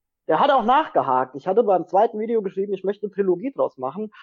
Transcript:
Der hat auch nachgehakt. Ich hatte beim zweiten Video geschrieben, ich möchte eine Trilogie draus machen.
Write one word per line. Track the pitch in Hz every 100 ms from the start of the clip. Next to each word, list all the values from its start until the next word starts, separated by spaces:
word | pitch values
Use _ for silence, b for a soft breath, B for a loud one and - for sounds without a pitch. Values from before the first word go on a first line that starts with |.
| _ _ -
Der | 160
hat | 277
auch | 269
nachgehakt. | 214 277 311 147 131 127 131
Ich | 139 180
hatte | 196
beim | 202 185 165
zweiten | 185 226 214
Video | 226 226
geschrieben, | 190 190 202
ich | 190
möchte | 190 208 208
eine |
Trilogie | 196 196 175 262
draus | - 135 -
machen. | 127 175 214 B